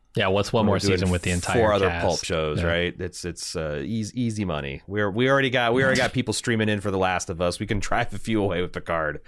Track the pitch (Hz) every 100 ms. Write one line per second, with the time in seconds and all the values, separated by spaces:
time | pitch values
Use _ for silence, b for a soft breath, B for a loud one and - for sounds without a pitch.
0 | _ - 95 98 101 117 104 95 101 92
1 | 92 87 92 87 - 90 107 101 92 85
2 | 87 82 - 82 78 76 85 85 87 -
3 | 90 - 87 85 - 87 78 73 71 113
4 | 101 123 120 107 95 76 69 69 - 104
5 | 104 101 131 139 135 123 117 123 131 127
6 | 120 127 117 107 - 110 107 104 101 95
7 | 92 90 - 85 87 - 107 107 - 113
8 | 120 101 - 110 101 90 90 90 - 82
9 | 78 73